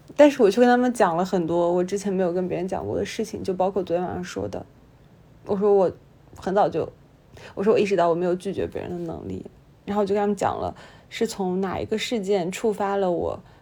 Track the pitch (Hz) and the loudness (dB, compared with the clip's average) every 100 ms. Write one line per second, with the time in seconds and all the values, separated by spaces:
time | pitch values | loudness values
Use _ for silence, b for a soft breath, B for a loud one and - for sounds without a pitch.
0 | - - 294 277 208 240 247 247 247 240 | -2 6 6 8 4 6 6 6 2 2
1 | 190 165 185 190 160 170 175 180 180 196 | 2 2 0 0 0 2 2 2 0 -2
2 | 196 185 180 180 185 156 185 185 - - | -2 0 0 0 -2 -4 -4 -6 -4 -4
3 | 196 - 214 202 190 185 190 196 180 170 | -4 -6 -8 -6 -6 -2 -2 -2 -2 -2
4 | 180 180 180 190 196 - - - - - | -4 -8 -8 -8 -8 -8 -14 -20 -20 -20
5 | - - - - - 196 208 202 175 - | -20 -20 -20 -14 -6 0 4 4 4 -2
6 | - - - - 190 196 - 160 - - | -18 -20 -20 -10 -2 2 2 0 -6 -10
7 | - _ _ B B B 202 135 196 190 | -20 _ _ B B B 2 4 2 2
8 | 170 165 180 185 196 170 82 - - 175 | 2 2 0 -2 -4 -6 -6 -6 -8 -8
9 | 165 82 95 92 - - - - - 202 | -8 -10 -10 -10 -12 -20 -20 -16 -4 -2
10 | 196 208 202 202 107 - 90 - B B | 0 0 0 0 -2 -2 -6 -10 B B
11 | B - 226 - 185 185 196 - - 220 | B -4 -4 -2 -4 -2 -2 -4 -4 -4
12 | - 233 190 202 170 - 220 196 196 202 | -4 -4 0 0 -2 -2 -2 -2 -2 0
13 | 185 170 - - - B | 0 0 -4 -6 -14 B